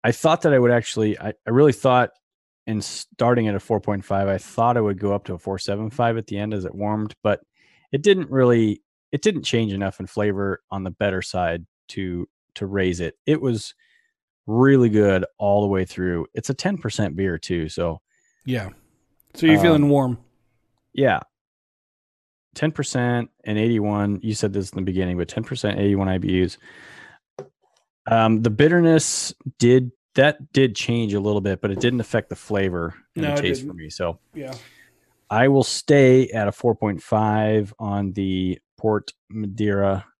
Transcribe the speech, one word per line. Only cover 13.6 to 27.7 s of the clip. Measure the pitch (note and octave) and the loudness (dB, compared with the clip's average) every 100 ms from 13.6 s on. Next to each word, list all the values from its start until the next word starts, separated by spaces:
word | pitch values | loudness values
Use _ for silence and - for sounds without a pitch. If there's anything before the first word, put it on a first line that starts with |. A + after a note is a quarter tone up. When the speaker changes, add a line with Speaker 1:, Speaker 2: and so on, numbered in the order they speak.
| - - _ _ _ _ _ _ - | -6 -20 _ _ _ _ _ _ -4
Speaker 1:
really | A2 C3+ C3+ A#2+ | 4 6 6 4
good | G#2 G2+ F#2+ F#2 _ | 4 4 4 0 _
all | G2+ G2+ | 0 2
the | G2+ | 2
way | F#2+ F#2 | 0 -2
through. | - F2+ E2+ D#2+ | -4 -4 -4 -6
It's | - - | -10 -8
a | C3+ | -4
ten | F#3 G3+ | -4 -4
percent | A2+ - G2+ D#2+ | -6 -4 -4 -2
beer | F#2+ E2 | -4 -4
too, | - F2 D#2+ | -4 -4 -4
so. | - F2 D#2+ _ _ _ _ - | -4 -6 -6 _ _ _ _ -8
Speaker 2:
Yeah. | B2 F#2+ - _ _ _ _ _ - | -6 -8 -16 _ _ _ _ _ 0
So | E3 | 4
you're | D#3 | 6
Speaker 1:
Um, | |
Speaker 2:
feeling | E3+ D#3 D3 | 6 4 4
warm. | C#3+ C3 A#2+ _ _ _ _ _ _ _ | 2 2 -4 _ _ _ _ _ _ _
Speaker 1:
Yeah. | - C3+ E2+ - _ _ _ _ _ _ _ _ _ _ _ _ - | -2 0 0 -4 _ _ _ _ _ _ _ _ _ _ _ _ -4
Ten | D#3 | -4
percent | D#3 C#3 C3 B2 A#2+ A#2 _ | -2 -4 -2 0 0 -4 _
and | - G#2+ | -4 0
eighty-one, | A2+ A2+ G#2 G#2 G2+ G2+ | 2 2 0 0 0 -2
you | A2+ | -4
said | G#2 G#2 | -4 -2
this | G2 F#2 | -4 -6
in | - | -6
the | F#2 | -4
beginning, | F#2 F2+ F2+ | -2 -2 -2
but | E2+ | -4
ten | - | -6
percent, | A2+ B2+ G#2 G2+ | -8 -6 -4 0
eighty-one | G2+ G2 F#2+ | 0 2 0
I | F#2 | 0
B | G2 F#2 | 0 0
Us. | F2+ - - - - - - _ _ - - _ _ | 0 -2 -20 -20 -20 -20 -20 _ _ -20 -20 _ _